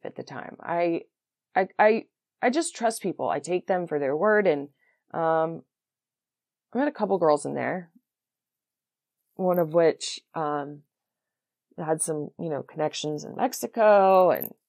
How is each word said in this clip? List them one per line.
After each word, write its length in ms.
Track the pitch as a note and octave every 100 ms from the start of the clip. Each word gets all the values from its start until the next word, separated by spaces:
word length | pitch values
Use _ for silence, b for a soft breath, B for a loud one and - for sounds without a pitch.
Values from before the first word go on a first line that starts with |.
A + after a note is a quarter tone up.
at 120 | - -
the 60 |
time. 340 | - C3+ - -
I, 400 | - E3+ F3 E3+ - _ _ _ _
I, 140 | F3+ F#3+ -
I, 260 | G#3+ A3+ - _ _ _
I 80 | B3
just 260 | C#4+ E4
trust 280 | - A3+ A#3
people. 260 | F#3+ - B2
I 120 | C#3+
take 260 | D#3+ F3+ -
them 200 | F#3 E3+
for 120 | D3
their 180 | C3+ D3+
word. 300 | G#3+ G#3 F#3+
And, 220 | C#3+ C#3+ _ _ _ _
um, 520 | - E3 D#3+ D#3+ E3 - _ _ _ _ _ _ _ _ _ _
I 60 | A#3
met 100 | D4
a 40 |
couple 260 | - G#3+ F#3+
girls 260 | E3 D3
in 80 | C#3
there, 380 | C#3+ B2 F3+ E3+ _ _ _ _ _ _ _ _ _ _ _ _ _ _
one 240 | - F#3 F3+
of 160 | D#3+
which, 460 | E3+ E3 - - - _
um, 460 | E3 D3 D3 C#3+ D3 _ _ _ _ _ _ _ _ _ -
had 240 | D#3+ D#3+
some, 300 | - D#3 C#3+ -
you 100 | E3
know, 140 | C#3+
connections 600 | - - D3+ - D3+ D3+
in 140 | - -
Mexico 960 | C4+ - A#3 A#3 G#3+ G3+ F#3+ F#3+ F3+
and 240 | - - -